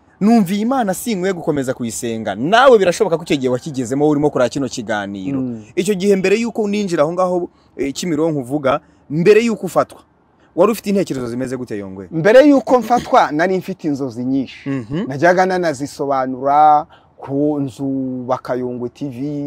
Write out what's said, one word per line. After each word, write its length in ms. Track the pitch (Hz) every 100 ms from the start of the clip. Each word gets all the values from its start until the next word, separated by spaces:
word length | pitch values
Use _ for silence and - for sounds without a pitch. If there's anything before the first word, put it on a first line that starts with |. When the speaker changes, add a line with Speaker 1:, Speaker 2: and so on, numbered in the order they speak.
| _ -
Speaker 1:
Numviye 400 | 196 233 180 202
Imana 320 | 220 269 208
sinkwiye 400 | 180 - 202 185
gukomeza 400 | 175 156 147 131
kuyisenga. 600 | 123 120 107 120 113 110 98
Nawe 420 | 139 226 277 233
birashoboka 400 | 180 170 196 160
ko 60 |
icyo 120 | 165 156
gihe 120 | 127
wakigezemo 600 | 127 - 131 117 135 147
urimo 200 | 147 147
kureba 200 | 143 123
kino 180 | 147 131
kiganiro. 720 | - 107 107 101 101 95 139
Speaker 2:
Mm. 240 | 127 113 107 -
Speaker 1:
Icyo 180 | 196 202
gihe 200 | 196 196
mbere 200 | 190 214
yuko 320 | 233 208 208
ninjira 360 | 208 202 165
aho 100 | 147
ngaho, 360 | 175 185 180 175 _ _ -
eh, 160 | 139
Kimironko 460 | 135 180 147 165 147
uvuga, 400 | 123 147 131 139 _ _ -
mbere 300 | 147 170 214
yuko 240 | 233 214 190
ufatwa, 360 | 156 131 - _ _ _ _ _ -
wari 160 | 202
ufite 180 | 226 202
intekerezo 380 | 196 175 139 123
zimeze 300 | 120 127 127
gute, 200 | 123 107
Yongwe? 300 | 98 95 92
Speaker 2:
Mbere 360 | 160 170 247 294
yuko 300 | 277 - 254
mfatwa, 520 | 226 240 - 247 156
nari 260 | 147 180 185
mfite 260 | - 180 165
inzozi 380 | 139 135 113 123
nyinshi. 440 | 135 120 - 139
Speaker 1:
Mhm. 380 | 135 110 151 214
Speaker 2:
Najyaga 380 | 143 165 185 185
nanazisobanura, 1400 | 185 175 131 139 - 139 135 131 127 139 143 151 151 160 - _ _
ko 400 | - 139 147 147
nzubaka 960 | 139 - 139 135 131 127 123 131 - 127
Yongwe 340 | 123 123 120
T 200 | - 143
V, 100 | 120 143 147